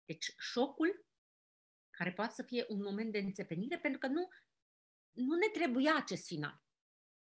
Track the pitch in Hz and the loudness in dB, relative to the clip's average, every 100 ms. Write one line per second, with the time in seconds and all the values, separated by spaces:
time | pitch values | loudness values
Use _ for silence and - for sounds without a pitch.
0 | - 160 - - - 240 277 - 320 415 | -12 -8 -8 -6 -4 0 0 2 2 0
1 | _ _ _ _ _ _ _ _ _ - | _ _ _ _ _ _ _ _ _ -4
2 | 175 180 233 - 247 240 - 202 202 202 | -2 0 -2 -4 -4 -2 0 -2 -2 -2
3 | 226 208 196 202 196 165 240 339 294 269 | 0 0 -2 -4 -4 -4 -2 -2 -2 0
4 | 269 302 359 - _ _ _ _ _ _ | 0 0 -2 -8 _ _ _ _ _ _
5 | _ - 254 339 427 381 339 240 294 311 | _ -2 0 4 2 2 2 4 4 4
6 | - 185 - 160 147 - _ _ _ _ | 0 -4 -4 -4 -4 -8 _ _ _ _
7 | _ _ | _ _